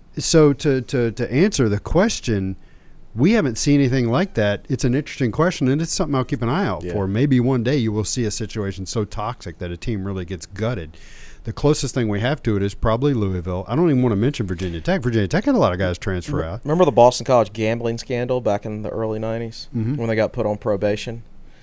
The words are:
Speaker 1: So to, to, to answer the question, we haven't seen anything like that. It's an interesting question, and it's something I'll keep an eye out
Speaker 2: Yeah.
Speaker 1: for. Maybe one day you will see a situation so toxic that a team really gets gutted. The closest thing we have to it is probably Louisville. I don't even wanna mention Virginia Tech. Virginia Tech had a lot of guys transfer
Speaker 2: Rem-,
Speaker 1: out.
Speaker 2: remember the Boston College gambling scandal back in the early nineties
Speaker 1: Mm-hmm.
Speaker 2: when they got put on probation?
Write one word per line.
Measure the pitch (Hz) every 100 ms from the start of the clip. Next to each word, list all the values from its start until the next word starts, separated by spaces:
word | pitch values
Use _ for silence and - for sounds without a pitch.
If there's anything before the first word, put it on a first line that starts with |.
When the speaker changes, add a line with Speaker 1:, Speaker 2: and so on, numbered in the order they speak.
| - -
Speaker 1:
So | - 165 151
to, | 135 156 131
to, | 120 131 117
to | 104 123
answer | 127 202 - 113
the | 101
question, | - 165 220 - - 104 95 95 - - - - -
we | 110 170
haven't | 226 143 113
seen | 147 143
anything | 131 135 117
like | 127 190 -
that. | 104 101 -
It's | 131 123
an | 131
interesting | 160 - 123
question, | 123 170 - 131
and | 147
it's | 165
something | - 147 135
I'll |
keep | 127 127
an | 120
eye | 160 165
out | 82
Speaker 2:
Yeah. | 87
Speaker 1:
for. | 101 95
Maybe | 107 143 127
one | 120 131
day | 113 143
you | 113
will | 107 104
see | - 110
a |
situation | - 107 113 98 92 95
so | 117 104
toxic | - 107 123 90 80
that | 90
a | 87
team | - 107 95
really | 95 87
gets | 87 -
gutted. | 95 110 113 78 - - - - -
The | -
closest | - 147 151 135
thing | 131 110
we | 104
have | 120 151
to | 120 101
it |
is | 98
probably | - 117 113 143
Louisville. | 127 98 92 85 90 92
I | 127
don't | 175
even | 127
wanna | 123 101
mention | 123 143 95
Virginia | 87 92 82
Tech. | 110 185
Virginia | 127 113 98
Tech | 180 285
had |
a | 254
lot | 110
of | 90
guys | 92 87
transfer | - 90 - 87
Speaker 2:
Rem-, | 82
Speaker 1:
out. | 101
Speaker 2:
remember | 139 170 165
the |
Boston | 117 123 - -
College | 123 104
gambling | 110 107 117 117 113
scandal | - 120 123 127
back | 110 101 113
in | 107
the | 104
early | - 110 110
nineties | 110 113 117 - - 120
Speaker 1:
Mm-hmm. | 113 143
Speaker 2:
when | 113
they | 110
got | 104
put | - 104
on | 104
probation? | 113 98 104 104 - 117 - - - -